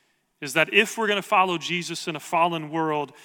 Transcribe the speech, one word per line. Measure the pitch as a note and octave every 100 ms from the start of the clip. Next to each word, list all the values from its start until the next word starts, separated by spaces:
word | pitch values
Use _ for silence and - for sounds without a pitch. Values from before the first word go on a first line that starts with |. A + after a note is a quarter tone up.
| _ _ _ _
is | C#3+
that | D#3 D#3
if | G3+ A3 -
we're | G#3+
gonna | G3+
follow | - G3+ F#3 E3+
Jesus | C#3+ F3 D#3+ E3+ -
in | D3+
a |
fallen | - E3+ F3 E3 D3+
world, | D#3+ D#3+ D3+ C#3 -